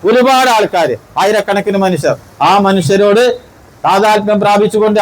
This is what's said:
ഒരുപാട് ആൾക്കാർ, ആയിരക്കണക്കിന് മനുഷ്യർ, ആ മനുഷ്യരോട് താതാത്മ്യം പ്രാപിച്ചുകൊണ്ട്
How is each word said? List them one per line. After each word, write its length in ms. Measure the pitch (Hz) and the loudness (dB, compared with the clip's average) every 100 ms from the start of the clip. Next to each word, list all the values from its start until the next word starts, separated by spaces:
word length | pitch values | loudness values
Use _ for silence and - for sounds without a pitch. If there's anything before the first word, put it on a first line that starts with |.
| 180 | 0
ഒരുപാട് 420 | 240 247 262 254 226 | 2 2 2 2 0
ആൾക്കാർ, 320 | 202 180 151 113 - - | 0 -2 -2 -4 -8 -4
ആയിരക്കണക്കിന് 580 | 196 214 202 202 202 196 | -2 -2 -2 -4 -2 -2
മനുഷ്യർ, 320 | 190 165 151 117 - - 151 | -2 -2 -4 -4 -8 -4 0
ആ 20 | 202 196 | 2 2
മനുഷ്യരോട് 580 | 196 170 196 202 208 247 - - - - - 147 | 0 0 0 2 2 0 -4 -10 -20 -20 -6 -2
താതാത്മ്യം 520 | 196 214 214 202 208 | 0 2 0 0 0
പ്രാപിച്ചുകൊണ്ട് 540 | 208 208 208 214 214 208 | 0 0 0 0 0 0